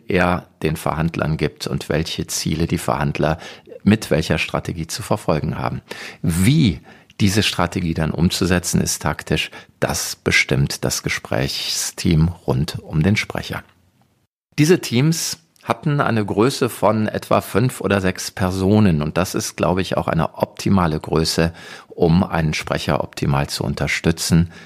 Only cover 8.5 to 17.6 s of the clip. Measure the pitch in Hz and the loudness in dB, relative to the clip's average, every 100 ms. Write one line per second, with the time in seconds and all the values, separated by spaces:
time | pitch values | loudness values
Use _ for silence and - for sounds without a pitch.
8.5 | 90 - 82 - - 78 76 - 78 - | 2 2 0 0 -2 -4 -4 -2 -2 -2
9.5 | - - _ 65 76 - - - - - | -10 -20 _ -4 -2 -6 -4 0 2 2
10.5 | 67 69 - 64 - - - - 117 135 | 2 0 -2 -4 -4 -4 -6 -4 -2 -2
11.5 | - - - - - 92 78 82 87 - | -4 -6 -6 -6 -2 2 4 2 0 -2
12.5 | 65 78 - - 76 87 107 - - - | -2 -2 -6 -4 0 2 2 -2 -8 -8
13.5 | - - _ _ _ _ _ _ _ _ | -10 -12 _ _ _ _ _ _ _ _
14.5 | - 151 175 - 120 151 165 - - _ | 0 4 4 2 2 2 2 -4 -8 _
15.5 | _ - - 151 143 113 113 101 95 123 | _ -4 -2 0 0 2 0 0 2 2
16.5 | - 120 - 101 110 107 98 - 107 - | 2 -2 0 0 2 0 -4 0 0 2
17.5 | 101 | 0